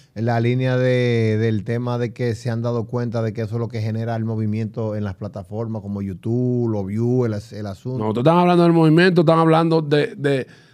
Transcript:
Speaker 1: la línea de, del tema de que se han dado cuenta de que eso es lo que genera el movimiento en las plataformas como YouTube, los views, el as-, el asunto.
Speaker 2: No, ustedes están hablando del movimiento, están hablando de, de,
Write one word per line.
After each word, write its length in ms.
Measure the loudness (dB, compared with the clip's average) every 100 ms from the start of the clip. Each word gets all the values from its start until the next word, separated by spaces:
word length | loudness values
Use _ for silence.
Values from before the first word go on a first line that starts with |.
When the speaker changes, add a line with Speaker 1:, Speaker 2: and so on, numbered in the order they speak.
| _ -6
Speaker 1:
la 180 | -2 0
línea 340 | 2 0 0 0
de, 640 | 2 2 2 2 2 2
del 240 | 0 0
tema 340 | -2 -4 -4 -4
de 140 | -4
que 240 | -4 -4 -4
se 140 | -4
han 120 | -4
dado 260 | -2 -4 -4
cuenta 340 | -4 -4 -4
de 100 | -4
que 100 | -4
eso 140 | -6 -4
es 40 |
lo 100 | -6
que 100 | -6
genera 380 | -6 -4 -4 -4
el 80 | -4
movimiento 680 | -2 -2 -2 -4 -6 -6 -4
en 80 | -6
las 100 | -8
plataformas 680 | -10 -12 -12 -8 -6 -8
como 200 | -8 -6
YouTube, 680 | -6 -8 -4 -2 0 0 -2
los 180 | -2 -4
views, 400 | -2 0 0 0
el 60 | -2
as-, 180 | -8
el 140 | -12 -10
asunto. 320 | -10 -8 -4
Speaker 2:
No, 80 | -2
ustedes 160 | 2 4
están 140 | 4
hablando 240 | 6 6
del 100 | 6
movimiento, 480 | 6 6 6 6 4
están 180 | 4 4
hablando 420 | 4 4 4 0
de, 340 | 2 0 0 -2
de, 280 | -2 -2 -4 -12 _